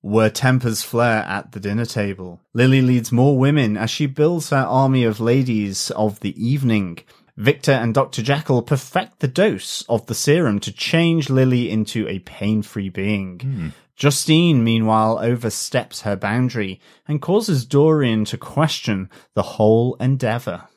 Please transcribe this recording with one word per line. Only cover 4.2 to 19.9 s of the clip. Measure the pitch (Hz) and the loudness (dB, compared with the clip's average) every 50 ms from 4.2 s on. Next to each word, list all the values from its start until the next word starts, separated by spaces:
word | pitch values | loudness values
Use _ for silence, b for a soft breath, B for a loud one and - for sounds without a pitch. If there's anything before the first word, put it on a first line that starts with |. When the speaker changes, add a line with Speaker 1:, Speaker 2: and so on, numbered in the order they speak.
| 151 160 175 170 - - | 2 2 2 -2 -4 -2
Speaker 1:
her | 151 135 | 0 0
army | 131 85 120 131 135 135 135 131 120 | 0 2 2 2 2 4 2 2 2
of | 113 107 104 | 0 0 0
ladies | 113 117 120 135 131 127 117 107 104 101 95 - - - | 0 2 2 2 2 0 0 -2 -2 -2 -4 -6 -8 -6
of | - - 107 110 101 - | -4 -2 -2 -2 -2 -4
the | - 104 - - 104 | -8 -8 -6 -4 -2
evening. | 120 139 147 135 123 110 107 98 90 82 82 - b b b b b b | -2 -2 0 2 2 2 2 0 -2 -8 -12 -18 b b b b b b
Victor | - 104 123 139 - - - 139 | -2 0 0 0 0 2 0 0
and | 127 117 117 110 | 2 0 0 0
Doctor | 135 135 131 - - 110 | 0 -2 -2 -4 -6 -2
Jekyll | 123 139 147 151 - 139 123 117 | -2 -2 -2 0 0 -2 -2 0
perfect | - 151 131 - - - 185 220 - _ _ | 0 -2 -2 -2 -4 -6 -6 -6 -6 _ _
the | - 135 | -6 -4
dose | 127 - 196 220 135 95 - - - - - - | 0 0 0 0 0 -4 -8 -10 -12 -12 -4 -2
of | 117 110 - - | -4 -4 -2 -4
the | 117 | -6
serum | - - - 143 175 170 127 101 101 | -4 0 2 2 2 2 2 0 -2
to | - - | -4 -6
change | - - - - - 165 170 170 165 165 143 127 | -10 -8 -6 0 2 2 2 4 2 0 0 0
Lily | 135 131 131 131 127 123 120 92 | 2 2 4 4 4 2 0 0
into | 95 110 107 - - 117 107 - | -2 -2 -2 -2 -2 -4 -4 -4
a | 92 95 | -6 -8
pain-free | - - - - 101 104 110 107 104 - - 110 98 95 | -10 -14 -12 -6 -2 0 0 -2 -2 -4 -8 -8 -8 -6
being. | 87 - 98 104 107 101 95 92 90 87 | -6 -4 -2 -2 -2 -2 -4 -8 -12 -8
Speaker 2:
Hmm. | 127 135 135 107 82 78 73 B B B _ | -8 -6 -6 -6 -6 -8 -10 B B B _
Speaker 1:
Justine, | _ - 143 139 - - - 156 160 175 175 156 127 113 | _ 0 0 2 2 0 2 2 4 4 4 4 4 4
meanwhile, | 117 113 113 110 110 110 110 110 110 113 - | 2 2 2 2 2 2 4 4 2 0 0
oversteps | 104 117 123 120 117 113 - - - - - 127 110 - - - | 0 0 -2 0 -2 -4 -4 -4 -8 -4 -4 -4 -4 -4 -14 -10
her | - 107 101 | -6 -4 -4
boundary | 92 - 101 107 120 127 123 - 120 104 95 95 - b b b b b - | -4 -2 -2 0 0 0 0 -2 -4 -6 -6 -8 -12 b b b b b -6
and | 151 147 | -6 -4
causes | 131 - 180 214 226 220 170 135 117 | -2 0 0 0 2 0 0 -2 -2
Dorian | - - 143 147 160 156 151 139 123 113 110 107 | 2 2 4 6 6 4 4 2 2 2 0 0
to | - - - | -2 -6 -12
question | - - - - 156 151 - - - - 107 95 95 95 B B B B B | -12 -6 -2 0 0 0 0 -4 -4 -4 -2 -2 -4 -8 B B B B B
the | 104 | -4
whole | 101 - - - 110 107 110 113 120 127 | -4 -4 0 2 4 4 6 4 2 0